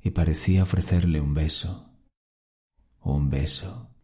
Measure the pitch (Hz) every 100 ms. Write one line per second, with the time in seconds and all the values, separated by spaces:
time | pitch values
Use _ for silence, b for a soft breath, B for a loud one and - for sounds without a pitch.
0 | - - 82 78 - 92 92 87 - 90
1 | 87 78 71 73 76 - 87 90 - _
2 | _ _ _ _ _ _ _ _ _ _
3 | 67 71 69 69 69 - 92 104 - -